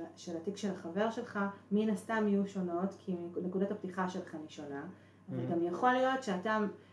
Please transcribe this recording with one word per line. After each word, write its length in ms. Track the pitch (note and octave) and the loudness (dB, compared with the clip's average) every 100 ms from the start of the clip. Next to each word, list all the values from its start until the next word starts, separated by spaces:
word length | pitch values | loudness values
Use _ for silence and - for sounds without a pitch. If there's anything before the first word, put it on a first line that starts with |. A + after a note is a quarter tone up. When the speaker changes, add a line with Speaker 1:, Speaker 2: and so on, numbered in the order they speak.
| E3 - | -10 -10
Speaker 1:
של 220 | - E3 | -8 -4
התיק 200 | G3 - | -4 -2
של 140 | G3+ | -2
החבר 380 | F3+ E3 F#3 A3+ | -2 -4 0 0
שלך, 280 | A#3+ A#3 G#3 G3+ - - | 0 -4 -2 -2 -4 0
מן 180 | G3+ A3 | 2 4
הסתם 380 | F#3+ - A3 G#3 | 0 0 2 4
יהיו 200 | G3+ F#3+ | 4 2
שונות, 480 | F#3+ F3 F3 F#3+ - | 0 0 0 -2 -2
כי 160 | - E3+ F3 F3+ | -4 -4 -4 -4
נקודת 280 | F3+ F#3+ G3 | -2 0 0
הפתיחה 380 | G3+ F#3 - F#3 | 0 -4 -2 -2
שלך 240 | F#3 - | -2 -6
היא 160 | D#3+ D#3 | -10 -10
שונה. 340 | - C#3+ C#3 F3 - - - - | -10 -8 -6 -8 -12 -20 -20 -6
אבל 80 | C3 | -4
Speaker 2:
מהמם. 140 | - | 0
Speaker 1:
גם 120 | E4+ | 2
יכול 280 | F4 - B3 | 0 4 4
להיות 320 | B3+ C4 C4 | 6 4 2
שאתה, 360 | G#3+ F#3 A3 G#3+ G#3 - - | 0 0 2 2 2 -2 -14